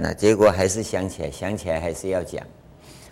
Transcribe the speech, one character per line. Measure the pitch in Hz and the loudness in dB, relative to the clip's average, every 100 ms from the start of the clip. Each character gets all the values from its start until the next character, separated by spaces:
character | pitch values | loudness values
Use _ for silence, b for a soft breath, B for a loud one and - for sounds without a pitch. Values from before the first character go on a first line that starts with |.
了， | 82 | -2
结 | 80 104 104 | 2 4 6
果 | 104 | 6
还 | 90 95 | 6 0
是 | 101 | 0
想 | - 92 95 | -4 -4 -4
起 | - | -6
来， | 76 | -10
想 | - 92 104 | -6 -6 -6
起 | 90 | -4
来 | 80 | -4
还 | 85 | -4
是 | 80 95 | -6 -4
要 | 92 | -4
讲。 | 85 - - - - - B B B | -4 -10 -12 -20 -20 -20 B B B